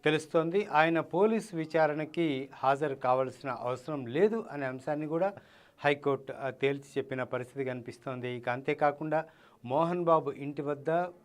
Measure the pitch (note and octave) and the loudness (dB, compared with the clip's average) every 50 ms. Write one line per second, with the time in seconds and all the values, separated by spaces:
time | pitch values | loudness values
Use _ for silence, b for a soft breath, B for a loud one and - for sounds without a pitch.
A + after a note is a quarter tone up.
0 | - D3+ D3+ D3+ D3+ - - E3 D#3+ E3 E3+ G3+ G#3 - - D3+ D#3+ E3 E3 D#3+ | 4 4 2 2 -2 2 2 2 2 4 0 0 0 4 4 6 6 6 4 2
1 | D3+ D#3 - F3 G3+ A3 A3 A3 - - F3+ E3 D#3+ D#3 - D#3+ D#3 D3+ D3 D#3 | 0 0 2 4 4 4 4 0 -2 -4 -6 -6 -6 0 4 4 4 4 2 -2
2 | D#3 D#3 - E3+ E3+ D#3 C#3 C3 C3+ C3+ - - - C3+ C#3 C#3 D#3 D3 C3+ C3+ | -6 -4 -2 0 0 0 0 -2 -4 -8 -8 0 2 2 2 2 0 -2 -2 -2
3 | - B2+ B2+ C3 C3 B2+ B2 - - C3+ B2 A#2 - B2 B2+ B2+ - - D#3 C#3+ | 2 2 2 2 2 -2 -4 -8 -8 -8 -6 -4 -2 -4 -4 -4 -4 -6 -6 -6
4 | B2+ A#2 A#2+ D#3 G3 A3 A3 A3+ - - C#3+ C#3+ C#3 C3 C3 B2+ C3 - D3+ D3+ | -6 -2 2 2 2 4 2 -2 -6 -6 -8 -6 -6 -6 -6 -6 -4 -4 -4 -4
5 | D#3 D3 D#3+ E3 F#3 G3+ G3+ B B B B B B B B _ - C#3+ D3 C#3+ | -4 -4 -2 0 0 -2 -2 B B B B B B B B _ 4 4 4 4
6 | C#3+ C#3+ C#3 C3+ C#3 - B2 - C3+ C3 B2 - C3+ C3+ C#3+ C#3 C#3 - - C#3 | 2 0 0 0 -4 -10 -10 -6 -6 -6 -2 0 0 0 0 0 -8 -6 -4 -4
7 | C3 - C3+ C3 B2+ - C3 B2 B2 B2 - C3+ C3+ B2+ B2+ B2+ A#2+ B2 - - | -4 -4 -4 -6 -4 -4 -4 -6 -6 -6 -8 -6 -6 -4 -6 -6 -10 -12 -16 -12
8 | - C#3 B2+ B2 A#2+ B2 B2 A#2+ A#2+ B2 A#2+ C3 C3+ - D3 - D3+ D3 C#3+ D3+ | -10 -8 -8 -6 -6 -6 -6 -4 -4 -4 -4 -2 -2 -4 0 2 2 0 2 0
9 | D#3 D#3 D#3 D#3 D#3 B B B B B B B - B2 B2+ D3+ E3 E3+ F3+ F3 | -4 -2 -2 -2 -2 B B B B B B B -6 -2 0 2 2 2 0 0
10 | F3 E3 E3 D#3+ C#3 C#3 C3+ - C#3+ C#3+ D3 D#3 C#3+ C#3+ D3 C3+ C3+ D#3+ D#3+ E3+ | 4 4 4 4 2 -2 -6 -6 -8 -8 -6 -6 -4 -4 -6 -4 -2 0 0 0
11 | F3+ F3+ F3 - | 0 -2 -8 -16